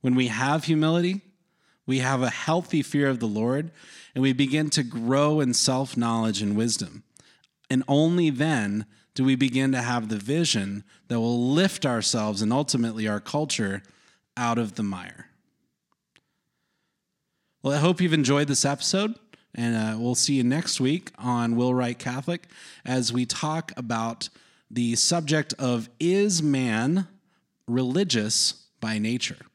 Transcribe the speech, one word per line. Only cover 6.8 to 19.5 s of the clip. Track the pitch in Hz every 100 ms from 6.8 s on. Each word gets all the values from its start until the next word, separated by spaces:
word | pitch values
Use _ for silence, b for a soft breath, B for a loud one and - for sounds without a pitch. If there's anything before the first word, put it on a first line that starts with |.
| 90 - - _ b b b _ _
And | 131 131
only | 139 160 175 165
then | 127 156 143 101 104 110 b b
do | -
we | 135 131
begin | 135 123 135
to | 131
have | 120 120 110
the | 107
vision | 101 151 165 113 98 98 - b _
that | 120
will | 113 120 123
lift | 147 190 -
ourselves | 143 120 104 120 107 101
and | 107
ultimately | 127 151 131 117 110 110
our | 104
culture | - 147 151 - 104 98 - b b b b -
out | 120 117
of | 110
the | -
mire. | 104 92 92 - - _ _ _ _ _ _ _ _ _ _ _ _ _ _ _ _ _ _ _ _ _ _ _
Well, | 135
I | 143
hope | 165 175
you've | 180
enjoyed | 156 131 143 147
this | 135
episode, | 143 139 - 190 214 226 _ b b